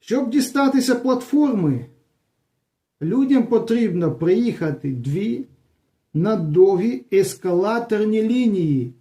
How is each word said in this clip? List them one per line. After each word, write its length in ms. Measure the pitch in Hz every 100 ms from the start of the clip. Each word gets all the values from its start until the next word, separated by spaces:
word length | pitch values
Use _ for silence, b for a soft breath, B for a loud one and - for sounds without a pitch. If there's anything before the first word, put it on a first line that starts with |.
Щоб 260 | - 247 247
дістатися 640 | 277 262 277 277 269 254 247
платформи, 880 | 262 247 - 294 294 214 156 120 - _ _ _ _ _ _ _ _ _ _ _
людям 460 | 156 240 269 269 226
потрібно 680 | 233 - 233 220 175 165 127
приїхати 760 | 165 208 240 - 160 139 143
дві 540 | 127 127 156 220 247 269 _ _ _ _ _ _
надовгі 920 | 151 196 214 156 160 190 190 220 254 -
ескалаторні 1080 | 196 190 - 185 175 202 233 233 214 214 220
лінії. 720 | 220 247 240 196 160 139 123 -